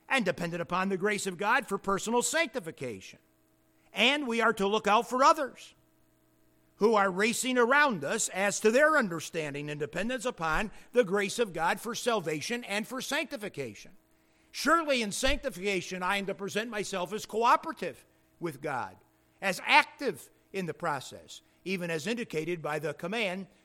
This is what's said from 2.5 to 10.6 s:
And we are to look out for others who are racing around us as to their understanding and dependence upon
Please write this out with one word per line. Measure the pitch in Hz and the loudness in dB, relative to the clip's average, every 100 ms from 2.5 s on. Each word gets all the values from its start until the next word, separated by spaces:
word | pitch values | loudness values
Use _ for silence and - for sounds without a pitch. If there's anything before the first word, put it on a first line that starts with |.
| 247 165 - 131 95 - - _ _ _ _ _ _ _ | -4 -8 -8 -8 -8 -14 -20 _ _ _ _ _ _ _
And | 190 240 294 262 | 2 4 4 0
we | 226 | 2
are | 226 | 2
to | 220 196 | 4 2
look | 214 208 | 2 4
out | 233 - | 4 4
for | 254 | 4
others | 285 320 247 - - _ _ _ _ _ _ _ _ _ _ _ | 6 6 0 -8 -20 _ _ _ _ _ _ _ _ _ _ _
who | 208 | 4
are | 214 196 | 4 2
racing | 180 226 - 254 254 | 2 0 0 0 2
around | 233 285 294 180 | 6 6 4 2
us | 135 214 - | -2 -2 -2
as | 185 202 - | 0 0 2
to | 220 | 4
their | 247 302 302 | 6 6 6
understanding | 208 165 - 165 151 143 147 | 2 -4 -6 -6 -4 -6 -6
and | 147 | -6
dependence | 143 170 226 254 | -4 -4 -4 -4
upon | 247 - 160 160 | -6 -4 0 0